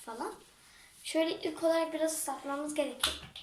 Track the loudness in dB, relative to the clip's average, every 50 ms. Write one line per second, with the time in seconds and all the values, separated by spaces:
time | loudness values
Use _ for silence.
0 | -12 -12 -8 -6 -6 -6 -8 -10 -16 -20 -20 -20 -20 -20 -20 -20 -20 -20 -20 -14
1 | -10 0 4 4 4 4 2 -2 -4 -4 -4 2 4 4 6 4 4 2 2 2
2 | 2 2 2 0 -2 -4 -4 -6 -4 -4 -4 -2 -2 -4 0 0 0 0 0 0
3 | 0 -2 -2 -2 -10 -14 -16 -16